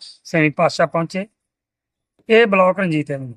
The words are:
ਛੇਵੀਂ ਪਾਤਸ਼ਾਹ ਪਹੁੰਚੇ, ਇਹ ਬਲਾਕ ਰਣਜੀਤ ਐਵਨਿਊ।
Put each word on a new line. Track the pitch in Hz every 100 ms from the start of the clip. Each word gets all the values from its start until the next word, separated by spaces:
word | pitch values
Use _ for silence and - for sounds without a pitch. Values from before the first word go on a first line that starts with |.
| - -
ਛੇਵੀਂ | - 165 151
ਪਾਤਸ਼ਾਹ | - 156 - 160
ਪਹੁੰਚੇ, | 170 165 185 214 _ _ _ _ _ _ _ _ _ -
ਇਹ | 226 226
ਬਲਾਕ | 196 185 185
ਰਣਜੀਤ | 185 156 143
ਐਵਨਿਊ। | 139 127